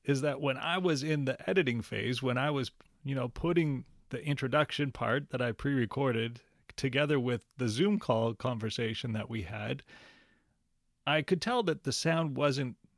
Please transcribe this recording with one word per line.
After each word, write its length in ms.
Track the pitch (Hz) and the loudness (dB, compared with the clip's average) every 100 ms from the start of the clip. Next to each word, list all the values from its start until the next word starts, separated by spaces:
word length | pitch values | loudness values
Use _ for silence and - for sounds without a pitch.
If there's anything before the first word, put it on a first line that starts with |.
| - | 0
is 160 | 135 | 0
that 180 | 147 139 | 0 0
when 180 | 143 131 | -2 0
I 200 | 160 185 | -2 2
was 260 | 180 143 | 2 2
in 220 | 151 151 135 | 0 0 0
the 120 | 127 - | -2 2
editing 320 | 185 135 117 | 2 4 0
phase, 420 | - 107 113 123 | -2 -4 -2 0
when 140 | 131 123 | 0 0
I 140 | 143 | 0
was, 200 | 143 123 - - _ | -2 -4 -8 -20 _
you 120 | 139 135 | -6 -4
know, 120 | 123 | -4
putting 560 | - 165 170 156 131 - - - | -2 0 2 2 0 -8 -20 -10
the 120 | - | -6
introduction 680 | 151 143 123 151 147 - 143 | -2 -2 2 2 2 0 -2
part 380 | - 117 131 143 | -2 0 0 -2
that 100 | 123 | -2
I 100 | 123 | -2
pre-recorded 880 | - 139 139 113 135 135 117 117 120 _ _ - - | -2 0 0 0 0 0 0 -2 -6 _ _ -18 -4
together 420 | 135 131 147 143 | 0 2 2 2
with 240 | 123 120 - - | 2 -2 -6 -4
the 100 | 120 | -2
Zoom 300 | 110 196 202 | 2 2 2
call 380 | - 113 113 113 | 2 2 2 0
conversation 800 | 131 117 110 - 113 110 120 | -4 -2 -4 -4 -4 -4 -4
that 160 | 107 104 | -4 -4
we 100 | 113 | -6
had, 400 | 87 107 110 135 - - - - _ _ _ _ _ _ _ _ 139 | -6 -6 -6 -6 -8 -20 -20 -20 _ _ _ _ _ _ _ _ 0
I 160 | 156 | 0
could 180 | 147 185 | 2 0
tell 220 | 220 247 | 2 0
that 200 | 185 156 | 0 0
the 80 | - | -2
sound 460 | - 165 165 160 135 | -2 0 2 0 2
wasn't 380 | 143 135 131 - _ | 2 2 -4 -8 _